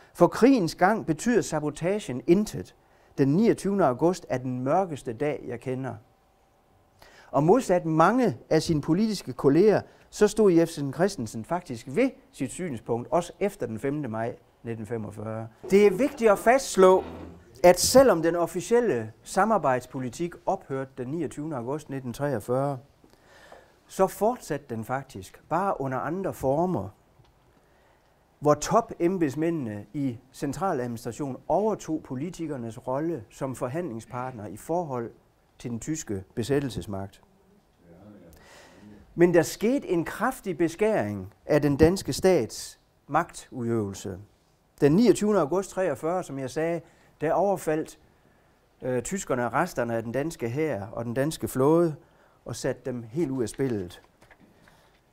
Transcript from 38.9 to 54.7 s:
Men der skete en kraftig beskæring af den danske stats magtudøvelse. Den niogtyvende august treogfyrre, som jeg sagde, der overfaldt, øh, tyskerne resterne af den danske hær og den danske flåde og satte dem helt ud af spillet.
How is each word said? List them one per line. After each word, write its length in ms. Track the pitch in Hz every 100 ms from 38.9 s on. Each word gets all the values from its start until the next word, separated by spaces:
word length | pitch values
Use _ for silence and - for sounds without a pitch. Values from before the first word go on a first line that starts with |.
| 104 - 165
Men 180 | 175
der 80 | 175
skete 460 | 151 - 208 277 -
en 180 | 175 -
kraftig 520 | - 233 254 196 160
beskæring 760 | 165 165 214 196 104 104 95 _ -
af 160 | 151
den 160 | 143 139
danske 360 | 156 190 -
stats 640 | 135 190 175 107 - - - _ _ -
magtudøvelse. 1120 | 147 170 - - 127 117 117 101 95 101 92 101 _ _ _ _ -
Den 140 | 143 165
niogtyvende 440 | 240 170 208 208
august 300 | 202 180 190
treogfyrre, 540 | - 185 135 156 180
som 160 | 160 139
jeg 100 | 131
sagde, 320 | 156 165 170 - _ _ -
der 120 | 143
overfaldt, 640 | 143 196 185 165 156 - - _ _ _ _ _ _ _ -
øh, 200 | 131 127
tyskerne 480 | 117 196 - 127 120
resterne 460 | 131 175 - 117 117
af 80 |
den 80 | 113
danske 380 | 123 156 - 117
hær 380 | 127 156 107 107
og 180 | 110 120
den 80 |
danske 340 | 117 143 - 110
flåde 480 | 131 135 165 170 143 _ _ _ _ -
og 100 | 120
satte 260 | 143 120 135
dem 180 | 123
helt 280 | 113 139 151
ud 120 | 131
af 60 | 107
spillet. 520 | - 135 107 87 - _ _ - - _ _ _